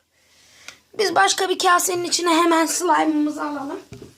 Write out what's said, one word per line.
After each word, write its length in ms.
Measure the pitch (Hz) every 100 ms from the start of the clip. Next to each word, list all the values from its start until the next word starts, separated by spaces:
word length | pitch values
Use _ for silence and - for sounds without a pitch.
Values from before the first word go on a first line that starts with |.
| _ _ _ _ _ - - - _ -
biz 160 | 381
başka 340 | 339 392 - 381
bir 100 | 370
kasenin 460 | 370 359 370 359
içine 260 | 349 - 339
hemen 360 | 320 339 330 311
slime'ımızı 760 | - 349 302 311 302 294 294
alalım. 380 | 302 285 277 381 - - -